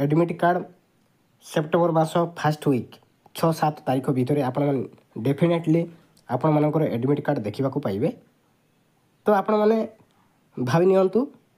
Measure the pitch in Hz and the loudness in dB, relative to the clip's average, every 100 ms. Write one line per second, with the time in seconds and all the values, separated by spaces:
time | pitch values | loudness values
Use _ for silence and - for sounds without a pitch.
0 | 147 156 170 170 170 180 - - _ _ | 0 2 0 2 2 0 -4 -16 _ _
1 | _ _ _ _ - 165 156 175 170 160 | _ _ _ _ -6 -4 0 2 2 2
2 | 160 175 170 - 156 156 - 127 - - | 0 0 -2 -2 -4 -2 0 0 -2 -14
3 | _ _ _ - 165 160 156 151 - 131 | _ _ _ -4 -2 0 -2 -4 -4 -2
4 | 147 127 127 147 127 135 143 135 107 - | -2 -2 0 0 -2 -2 0 -2 -4 -12
5 | _ - 120 143 170 170 160 160 170 - | _ -6 -4 0 0 0 2 0 0 -10
6 | _ _ - 123 156 151 151 151 147 113 | _ _ -8 -2 2 2 2 2 0 0
7 | 131 143 - 139 104 107 135 135 120 98 | 0 -2 -2 -4 -4 -4 -4 -2 -4 -2
8 | 156 - _ _ _ _ _ _ _ _ | -4 -6 _ _ _ _ _ _ _ _
9 | _ _ - 208 196 214 214 226 220 - | _ _ 0 0 2 2 2 2 -2 -10
10 | _ _ _ _ _ - 123 160 185 190 | _ _ _ _ _ -8 -2 2 4 4
11 | 190 208 285 - _ | 4 0 -2 -8 _